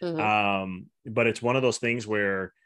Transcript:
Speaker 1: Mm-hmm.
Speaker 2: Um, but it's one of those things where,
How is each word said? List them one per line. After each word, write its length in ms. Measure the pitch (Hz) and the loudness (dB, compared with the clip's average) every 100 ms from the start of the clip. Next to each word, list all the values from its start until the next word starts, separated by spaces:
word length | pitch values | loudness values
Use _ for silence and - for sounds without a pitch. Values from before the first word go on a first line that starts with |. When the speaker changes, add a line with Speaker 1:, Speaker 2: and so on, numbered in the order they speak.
Speaker 1:
Mm-hmm. 360 | 180 160 107 107 101 98 | -6 -2 2 2 2 0
Speaker 2:
Um, 260 | 95 92 - _ - | -2 -8 -14 _ -6
but 220 | 113 117 | 0 2
it's 140 | 107 | 2
one 140 | 120 131 | 0 2
of 60 | |
those 160 | 127 - | 2 0
things 280 | 117 120 107 | -2 -2 -2
where, 460 | 107 101 95 90 _ | 0 0 -2 -6 _